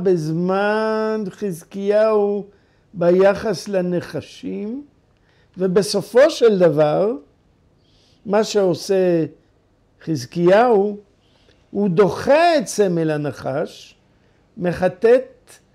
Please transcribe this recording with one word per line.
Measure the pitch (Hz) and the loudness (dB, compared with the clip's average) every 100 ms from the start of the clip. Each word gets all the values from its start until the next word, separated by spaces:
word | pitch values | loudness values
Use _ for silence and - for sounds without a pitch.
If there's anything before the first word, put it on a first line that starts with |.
בזמן | 185 175 156 160 180 190 202 214 220 220 220 220 196 | 0 0 -2 -4 -2 -2 0 -2 -2 -2 -2 -4 -6
חזקיהו | - 208 165 - 196 196 208 220 214 202 202 196 _ _ _ _ | -8 -8 -8 -12 -6 0 2 2 2 2 -2 -6 _ _ _ _
ביחס | - 170 180 190 202 220 175 - | -2 2 4 4 2 -2 -6 -4
לנחשים, | 190 180 175 - 151 - - 185 190 208 262 294 _ _ _ _ _ _ - | -4 -2 -4 -6 -10 -12 -14 -12 -10 -10 -10 -14 _ _ _ _ _ _ -6
ובסופו | 185 180 190 202 - 240 302 | -2 0 0 -4 0 4 4
של | 311 233 196 | 4 2 4
דבר, | 175 147 151 160 202 277 - _ _ _ _ _ _ _ _ _ - | 4 4 2 2 0 -2 -10 _ _ _ _ _ _ _ _ _ -4
מה | 202 | -2
שעושה | 214 214 190 156 - 190 185 170 156 - _ _ _ _ _ _ | 0 0 0 -2 -2 0 2 0 -2 -8 _ _ _ _ _ _
חזקיהו, | - 156 123 170 175 196 247 214 208 202 - _ _ _ _ _ _ | -8 -6 -6 -2 2 4 4 2 0 -4 -14 _ _ _ _ _ _
הוא | 202 202 | -4 0
דוחה | 165 190 - - 294 339 311 | 2 2 0 0 2 4 2
את | 208 | -2
סמל | - 196 170 160 | -2 -2 0 -2
הנחש, | 151 147 - 131 135 185 - - _ _ _ _ _ _ - | -2 -6 -8 -8 -6 -8 -10 -20 _ _ _ _ _ _ -8
מחטט | 175 165 180 180 226 254 262 _ _ - _ | -6 -2 -4 0 2 2 0 _ _ -20 _